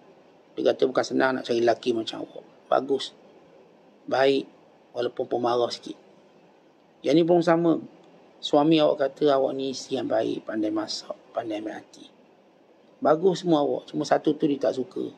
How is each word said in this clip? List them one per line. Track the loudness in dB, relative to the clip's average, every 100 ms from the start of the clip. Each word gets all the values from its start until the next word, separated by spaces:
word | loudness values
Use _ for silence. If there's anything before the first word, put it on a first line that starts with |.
| -20 -20 _ _ _
Dia | -2 0
kata, | 2 2
"Bukan | 0
senang | -2 0 0 0
nak | -2
cari | 0
lelaki | 2 0 -2 -4
macam | -6 -10
awak. | -12 -16 -20 _ -2
Bagus. | -2 0 -4 -4 -16 -20 -20 -20 -20 _ _ _ _ -4
Baik, | 2 4 2 -2 -14 _ _ _
walaupun | -6 -6 -4 -4
pemarah | -2 0 2 0
sikit." | -4 -12 -16 -20 _ _ _ _ _ _ _ _ _
Yang | 0 2
ni |
pun | 4 4
sama. | 4 2 2 0 -4 -18 -20 -20 -20 -14
Suami | 0 2 4 4
awak | 4 2
kata, | -2 0 2
"Awak | 2 0 -2
ni | -6
isteri | -8 -8 -6
yang | -2
baik, | -2 -2 -4 -6
pandai | -4 -2
masak, | -4 -6 -8 -10 -14 -10
pandai | -8 -6 -8
ambil | -10 -12
hati. | -18 -20 -20 _ _ _ _ _ _ _ _ _
Bagus | 0 2 2 0
semua | 2 2
awak. | 2 -2 -6
Cuma | -8
satu | 0 2 2 0
tu | 0
dia | 0
tak | -2 -2
suka. | -6 -8 -10